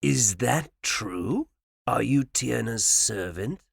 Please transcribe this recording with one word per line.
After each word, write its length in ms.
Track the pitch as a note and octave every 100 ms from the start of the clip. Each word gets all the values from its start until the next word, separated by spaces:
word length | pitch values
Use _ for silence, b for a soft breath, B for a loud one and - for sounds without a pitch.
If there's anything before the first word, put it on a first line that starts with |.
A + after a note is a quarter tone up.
Is 340 | D3 C3+ A#2+ F2
that 340 | - C#3+ D3+ _
true? 680 | - - - F2+ F2 F#3 D#4 _ _ _ -
Are 140 | A#2
you 200 | A#2 C#3
Tierna's 640 | C3 - B2+ A#2+ A2+ A2+ -
servant? 760 | - - G#2 F2+ E2+ G#2 F#3+ _